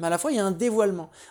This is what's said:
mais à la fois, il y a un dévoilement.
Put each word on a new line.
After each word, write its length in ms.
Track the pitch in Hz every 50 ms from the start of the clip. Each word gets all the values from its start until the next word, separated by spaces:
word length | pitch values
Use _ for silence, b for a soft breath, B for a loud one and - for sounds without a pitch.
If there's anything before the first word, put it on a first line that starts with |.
mais 80 | 170 170
à 20 |
la 80 | 170 175
fois, 140 | - 302
il 40 | 285
y 40 | 226
a 40 | 196
un 60 | 196
dévoilement. 600 | 185 165 233 240 214 220 214 202 190 175 160 B B B B B